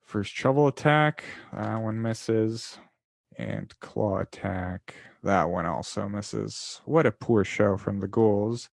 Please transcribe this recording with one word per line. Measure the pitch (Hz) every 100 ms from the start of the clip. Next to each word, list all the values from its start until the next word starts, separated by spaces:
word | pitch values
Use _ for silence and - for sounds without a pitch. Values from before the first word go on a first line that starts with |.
First | _ 107 101
shovel | - 135 135 147
attack, | 135 151 151 151 151 - - -
that | 104 107 110
one | 110 110
misses. | 113 113 - 113 110 113 - - - _ _ _ _ -
And | 57 - - -
claw | - - 107 98
attack, | 101 - 98 92 90 92 - - - _
that | - 98 82
one | 90 85
also | 76 - - 101
misses. | 101 104 110 104 - - - -
What | 151
a | 143
poor | - - 117
show | 98 - 101 98
from | - 101
the | 98
ghouls. | 107 113 101 107 117 -